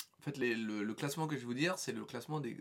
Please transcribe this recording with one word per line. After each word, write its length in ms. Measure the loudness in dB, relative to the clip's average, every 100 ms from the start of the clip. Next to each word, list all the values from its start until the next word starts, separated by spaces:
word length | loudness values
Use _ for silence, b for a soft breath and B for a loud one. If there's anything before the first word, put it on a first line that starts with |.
| -12 _
en 40 |
fait, 160 | -6 2
les, 180 | 2 4
le, 280 | 2 0
le 100 | 0
classement 340 | 0 -2 0 0
que 80 | 0
je 60 |
vais 40 | 0
vous 60 |
dire, 240 | 2 2 2
c'est 120 | -2
le 140 | -2 -4
classement 340 | -6 -2 -2
des 180 | -2 -4